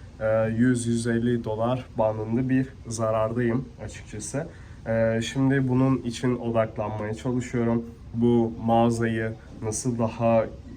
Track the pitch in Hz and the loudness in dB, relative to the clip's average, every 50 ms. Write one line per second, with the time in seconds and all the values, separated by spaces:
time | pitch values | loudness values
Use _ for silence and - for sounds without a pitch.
0 | - - - - 110 110 110 113 113 113 113 113 120 131 127 117 113 117 117 117 | -18 -18 -10 -4 0 2 2 2 2 2 2 2 4 4 4 2 0 -2 -2 0
1 | 113 120 117 117 117 123 120 117 113 113 107 107 113 120 127 127 - - - - | 0 0 0 0 2 2 0 0 -2 -4 -4 -2 0 0 -2 -2 -4 -8 -2 0
2 | 110 110 110 110 107 110 113 120 131 127 131 131 127 - - - - 113 113 110 | 0 0 0 -2 -4 -2 0 0 0 2 2 2 0 0 -6 -14 -12 -10 -6 -2
3 | 113 110 110 110 110 110 113 123 123 117 113 135 135 - - - 107 - - - | -2 0 2 2 0 0 0 0 0 2 0 0 -2 -6 -12 -14 -14 -12 -12 -14
4 | - - - 107 104 - - 135 165 160 - - - - - - - 113 113 113 | -16 -14 -12 -12 -10 -6 -6 -6 -6 -6 -12 -18 -18 -18 -16 -12 -4 -2 2 2
5 | 113 113 113 113 117 - - 135 135 131 135 139 131 127 123 127 131 135 135 120 | 2 2 2 0 -2 -2 0 2 4 4 4 4 2 2 4 4 4 4 2 2
6 | 123 117 113 - - 123 123 120 117 117 113 113 110 110 - - 107 104 110 107 | 0 -4 -6 -2 0 0 0 0 -2 0 2 2 0 0 -2 -6 -6 -6 -4 -6
7 | 104 107 110 - - 131 120 123 120 - - 120 117 117 117 117 117 - - - | -4 -6 -6 -4 -4 -2 -2 -2 -4 -2 -2 0 2 2 2 0 0 -4 -12 -16
8 | - - - 117 117 120 120 117 117 113 113 - 107 113 117 117 117 120 117 113 | -14 -8 -2 2 4 6 6 6 4 2 -2 -4 0 4 4 6 6 4 4 2
9 | 117 113 113 113 110 110 - - - - - - 113 110 107 - - 131 120 113 | 0 -2 -2 -2 -4 -4 -6 -8 -14 -16 -12 -8 -6 -6 -6 -4 -2 -2 0 0
10 | 117 110 - - 117 117 117 113 107 - - - - - - | -2 -2 0 0 2 4 4 4 4 0 -4 -12 -16 -12 -4